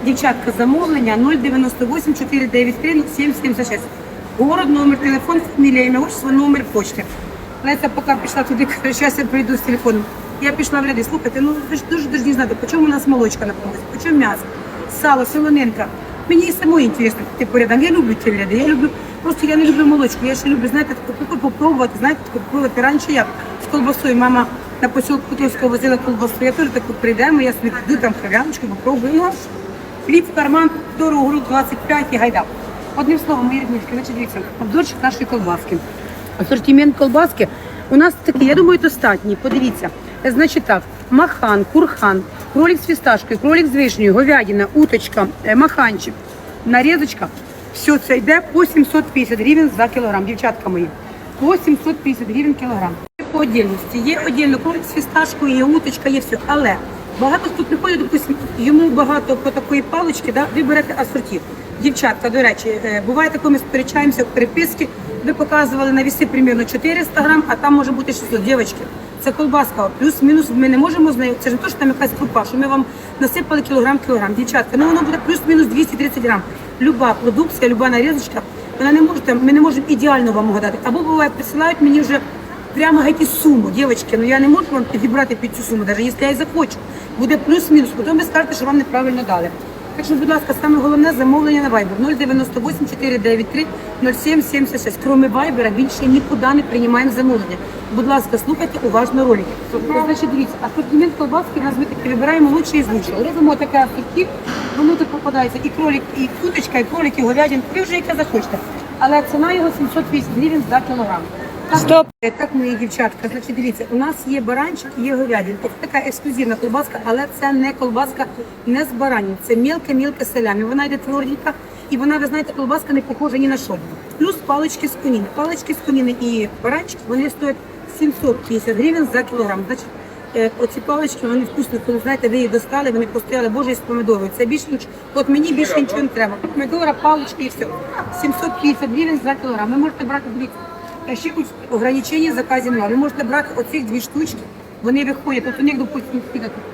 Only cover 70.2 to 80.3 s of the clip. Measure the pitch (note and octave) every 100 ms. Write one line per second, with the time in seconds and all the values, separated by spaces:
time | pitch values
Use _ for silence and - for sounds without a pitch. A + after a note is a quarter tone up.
70.2 | C#4 D#4 D4+ A#3+ C4 C4 D#4+ E4 D#4 B3
71.2 | B3+ A#3+ C4 B3 F4+ - C4+ C4 C4 -
72.2 | C#4+ A#3 G3 B3 C4+ C#4 C4 - - -
73.2 | C4 F4 - D4+ - C4+ B3 C#4 - A#3+
74.2 | G3+ G#3 A#3+ C4 A#3 B3+ D#4 E4+ D4+ D#4
75.2 | - E4+ D#4 D#4+ C4 A#3 D#4+ A#3 C#4 -
76.2 | A#3 G3+ - - - - C4 A#3+ B3+ G#3+
77.2 | A#3+ G#3+ D#4+ - B3 A#3 B3+ A#3+ C#4 D4
78.2 | - A3+ - - - - C4+ D4+ D#4 D#4+
79.2 | - B3 C4 D4 D4 B3+ C#4 C4 C#4+ C4+
80.2 | A#3+